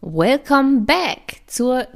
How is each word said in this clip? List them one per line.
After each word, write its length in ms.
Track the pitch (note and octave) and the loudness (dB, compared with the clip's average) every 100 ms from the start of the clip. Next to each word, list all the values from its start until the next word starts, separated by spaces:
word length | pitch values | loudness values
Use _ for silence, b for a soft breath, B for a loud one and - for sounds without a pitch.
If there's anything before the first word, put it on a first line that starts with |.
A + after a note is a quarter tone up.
| - | -8
Welcome 720 | D#3+ F3 C#4 - C#4 C4+ C#4 G#3+ | -2 0 0 2 2 4 2 2
back 540 | E4 F4 - - - _ | 0 0 -6 -12 -20 _
zur 400 | - B3 B3+ A#3+ | -4 -2 -2 -4